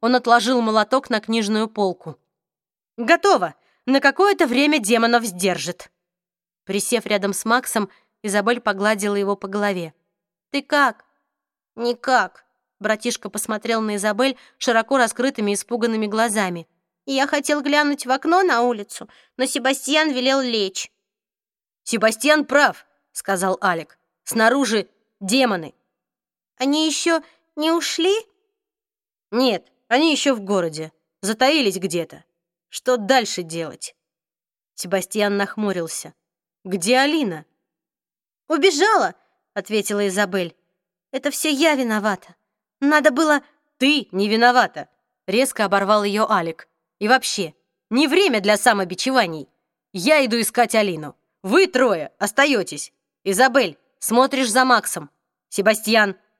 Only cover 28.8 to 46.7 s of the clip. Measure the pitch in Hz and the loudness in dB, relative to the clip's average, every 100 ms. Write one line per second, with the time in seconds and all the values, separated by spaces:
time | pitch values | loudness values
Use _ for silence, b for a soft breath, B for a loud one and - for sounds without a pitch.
28.8 | _ _ _ _ _ 220 262 190 - _ | _ _ _ _ _ 0 0 0 -6 _
29.8 | _ 247 320 285 285 240 196 202 170 151 | _ 2 2 2 0 -2 -2 -2 -2 -6
30.8 | 160 _ _ _ 196 220 262 311 226 185 | -14 _ _ _ -6 0 2 2 0 -2
31.8 | 165 170 165 151 _ _ _ _ _ - | -4 -4 -6 -12 _ _ _ _ _ -6
32.8 | - 247 196 262 214 - 165 165 160 - | -2 -2 2 2 2 -4 -8 -8 -10 -12
33.8 | - - _ _ _ _ _ _ _ - | -18 -20 _ _ _ _ _ _ _ -16
34.8 | 180 196 180 214 208 202 196 - 208 185 | -6 -4 -4 -2 -2 0 -4 -4 -4 -4
35.8 | 165 - 156 - _ _ _ _ 190 185 | -6 -10 -14 -20 _ _ _ _ -8 -4
36.8 | 175 254 285 311 233 160 - _ _ _ | 2 2 2 0 -2 -4 -12 _ _ _
37.8 | _ _ _ _ _ _ - 311 370 294 | _ _ _ _ _ _ -6 2 2 4
38.8 | 403 403 185 - _ _ _ - 196 214 | 2 2 0 -4 _ _ _ -12 -4 -4
39.8 | 208 202 202 185 202 190 170 - _ _ | -2 -2 -2 -2 -2 -2 -6 -10 _ _
40.8 | _ _ _ 269 285 - 311 269 320 285 | _ _ _ -8 -6 -4 -2 2 2 2
41.8 | 240 214 208 190 - _ _ _ _ _ | 0 -2 -2 -4 -8 _ _ _ _ _
42.8 | 277 302 302 254 320 285 b b _ _ | 2 4 4 2 2 0 b b _ _
43.8 | 262 294 - 185 202 220 240 247 202 - | 0 0 -2 -4 -2 4 4 4 2 -4
44.8 | - _ _ _ - 208 269 - 202 196 | -16 _ _ _ -4 -2 -2 -2 0 0
45.8 | 196 214 208 208 220 208 165 160 - | 2 2 2 0 0 0 -2 -8 -18